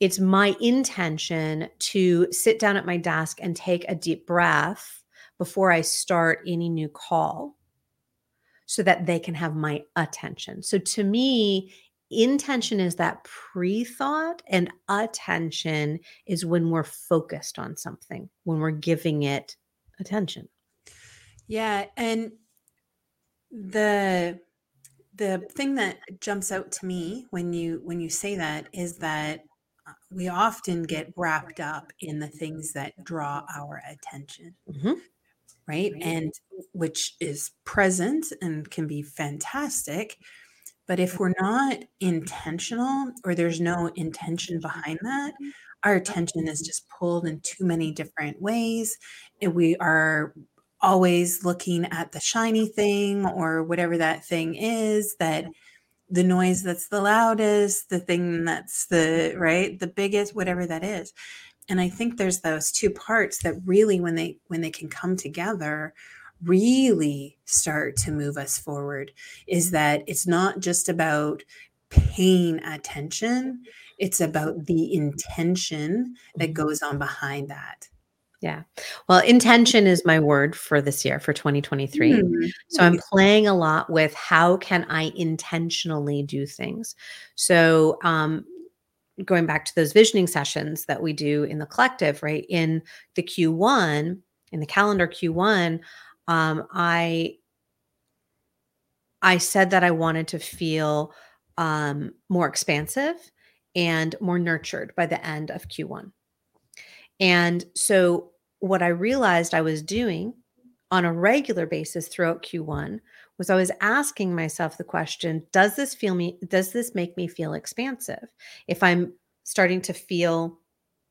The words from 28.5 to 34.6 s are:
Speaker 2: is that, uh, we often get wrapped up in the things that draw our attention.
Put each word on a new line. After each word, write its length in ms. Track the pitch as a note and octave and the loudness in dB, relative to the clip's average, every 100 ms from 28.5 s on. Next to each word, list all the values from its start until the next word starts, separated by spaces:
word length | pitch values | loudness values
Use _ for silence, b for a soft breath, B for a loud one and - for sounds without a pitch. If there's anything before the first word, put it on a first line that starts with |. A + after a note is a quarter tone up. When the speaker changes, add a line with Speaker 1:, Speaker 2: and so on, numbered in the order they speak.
| D3+ - | -6 -10
Speaker 2:
is 260 | F#3 F3 E3+ | -8 -8 -6
that, 460 | D#3+ D3+ D3+ D#3 _ _ _ _ - | -6 -4 -6 -8 _ _ _ _ -20
uh, 60 | - _ | -20 _
we 180 | F#3 F3+ | -8 -6
often 560 | F3 A3 A3 - E3+ | 0 0 -2 -4 -4
get 280 | D#3+ D#3 D#3+ F3 | -4 -6 -8 -4
wrapped 440 | E3+ D#3 - - | -2 -2 -6 -10
up 320 | D3+ D3+ - - | -10 -10 -14 -16
in 180 | E3 D3+ | -10 -8
the 100 | D3 | -10
things 440 | - D#3 D#3 D3+ | -10 -12 -10 -10
that 300 | C#3+ C#3+ - | -10 -12 -14
draw 400 | F3 E3 C#3+ C#3+ - | -12 -8 -6 -8 -10
our 280 | C#3+ C#3+ D3 C#3+ | -14 -12 -16 -18
attention. 640 | D3 - C#3+ C#3+ - E3+ F3+ | -20 -18 -18 -20 -20 -20 _